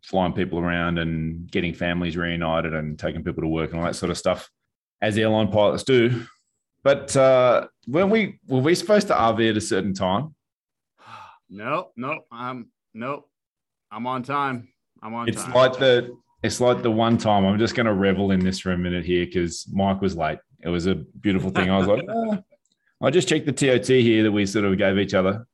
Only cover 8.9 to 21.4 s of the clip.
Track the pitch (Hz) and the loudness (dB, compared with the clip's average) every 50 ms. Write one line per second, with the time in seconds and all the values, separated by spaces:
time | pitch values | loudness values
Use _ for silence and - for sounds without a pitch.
8.9 | 208 208 - 202 - - 110 117 110 104 113 113 107 107 101 - 113 95 95 104 | 2 2 4 2 0 2 2 2 2 2 2 2 2 0 -2 -2 -2 -2 -2 -2
9.9 | 95 95 98 92 92 104 143 156 151 _ _ _ _ _ _ _ _ _ _ _ | -4 -2 -2 0 0 0 -4 -6 -12 _ _ _ _ _ _ _ _ _ _ _
10.9 | _ _ _ - - - - - - _ _ _ 92 101 104 120 143 170 185 - | _ _ _ -20 -20 -20 -20 -20 -20 _ _ _ -18 -12 -6 -4 -4 -4 -6 -8
11.9 | _ - 123 135 156 156 - _ - 117 123 123 131 123 113 _ _ _ _ _ | _ -10 -8 -8 -8 -10 -12 _ -16 -12 -10 -10 -10 -10 -14 _ _ _ _ _
12.9 | _ 110 113 131 143 147 _ _ _ _ _ _ _ _ _ _ _ _ _ _ | _ -12 -8 -8 -8 -10 _ _ _ _ _ _ _ _ _ _ _ _ _ _
13.9 | 104 107 117 123 127 131 120 - 139 143 143 135 127 120 113 _ _ _ _ _ | -14 -10 -8 -6 -6 -6 -6 -6 -4 -4 -2 -4 -4 -8 -12 _ _ _ _ _
14.9 | _ _ - 110 113 117 120 117 107 98 - - 123 123 131 127 127 - 135 131 | _ _ -14 -12 -10 -6 -6 -6 -6 -6 -8 -2 2 4 4 4 4 2 4 4
15.9 | 123 123 123 - - - _ _ _ _ - 107 - - 123 123 123 - - 120 | 4 4 2 -2 -12 -20 _ _ _ _ -2 -2 0 2 2 2 2 2 2 0
16.9 | 110 110 113 113 117 107 - 110 104 101 95 95 101 104 113 110 - - 120 113 | 2 2 2 2 2 2 2 2 2 4 4 2 2 2 0 0 0 0 0 0
17.9 | 104 95 98 98 95 92 101 98 95 92 92 92 92 92 - 95 90 90 90 90 | 2 2 2 2 2 2 0 2 2 2 2 0 -2 -4 -4 -4 -4 -2 -2 -4
18.9 | 90 87 87 90 90 90 87 85 - 92 87 85 82 - - - 95 98 98 98 | -4 -4 -2 0 0 0 0 -2 -2 -4 -4 -2 -4 -10 -14 -8 -2 -2 0 0
19.9 | 95 95 101 95 82 80 80 78 78 - _ _ _ _ - 85 87 87 82 95 | 0 0 -2 -4 -2 -2 -4 -4 -4 -6 _ _ _ _ -8 -4 -4 -2 0 -2
20.9 | 95 78 76 - _ - - 107 95 92 | -2 -2 -4 -14 _ -6 -2 -2 0 0